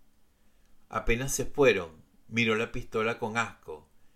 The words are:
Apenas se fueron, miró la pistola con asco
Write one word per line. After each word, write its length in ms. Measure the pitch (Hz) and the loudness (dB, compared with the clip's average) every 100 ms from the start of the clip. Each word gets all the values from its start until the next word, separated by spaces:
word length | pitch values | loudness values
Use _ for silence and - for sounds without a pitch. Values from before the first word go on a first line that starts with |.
| - _ _ _ _ _ _ - - | -20 _ _ _ _ _ _ -20 -10
Apenas 440 | 110 - 117 135 | -4 0 0 0
se 120 | - | -4
fueron, 580 | 113 - 131 98 87 - - _ - | -2 4 6 4 0 -14 -20 _ -8
miró 300 | 110 113 107 | 0 2 2
la 160 | 113 | -2
pistola 460 | 123 - 113 110 113 | -6 -6 -2 -2 -2
con 180 | 113 113 | -4 -4
asco 540 | 107 - - 76 - _ - | -4 -8 -16 -18 -18 _ -20